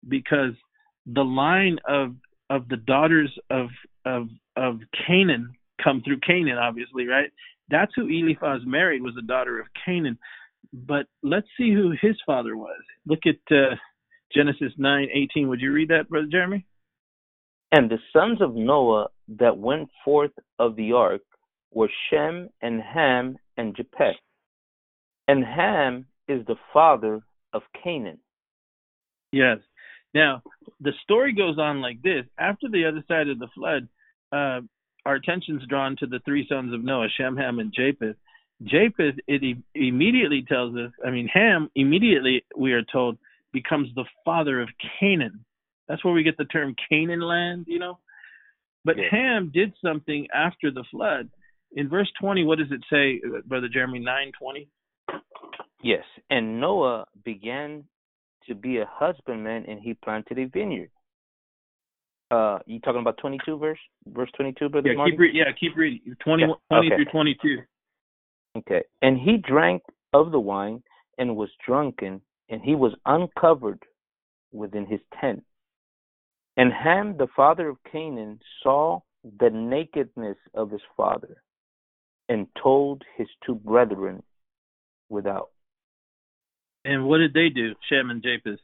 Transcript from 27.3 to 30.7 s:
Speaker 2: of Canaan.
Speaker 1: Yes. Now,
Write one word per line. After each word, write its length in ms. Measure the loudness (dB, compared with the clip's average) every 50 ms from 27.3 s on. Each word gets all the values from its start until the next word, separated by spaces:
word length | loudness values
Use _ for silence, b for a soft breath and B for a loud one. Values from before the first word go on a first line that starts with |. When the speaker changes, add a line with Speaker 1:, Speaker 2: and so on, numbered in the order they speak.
| _ _ _ _ -10
Speaker 2:
of 100 | -10 -10 _ _ -12 -8
Canaan. 360 | -8 -6 -6 -8 -10 -12 -14 _ _ _ _ _ _ _ _ _ _ _ _ _ _ _ _ _ _ _ _ _ _ 2
Speaker 1:
Yes. 260 | 4 4 4 4 2 _ _ _ B B B B B B B _
Now, 280 | 4 4 4 2 -2 _ -18 -20 _ _ -20